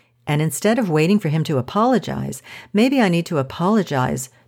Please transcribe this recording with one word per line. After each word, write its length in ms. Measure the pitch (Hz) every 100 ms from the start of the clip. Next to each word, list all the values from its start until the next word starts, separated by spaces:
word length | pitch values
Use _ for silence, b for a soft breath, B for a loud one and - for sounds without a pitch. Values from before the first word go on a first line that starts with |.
| b b -
And 160 | 151
instead 380 | 156 - 208 233
of 100 | 202
waiting 300 | 156 160 208
for 80 | 160
him 160 | 160
to 140 | 156 139
apologize, 840 | - 202 240 240 - 135 135 - B B B
maybe 280 | 202 254 269
I 80 | 202
need 180 | 170 165
to 120 | 156
apologize 920 | 131 - 175 220 - 139 127 139 - b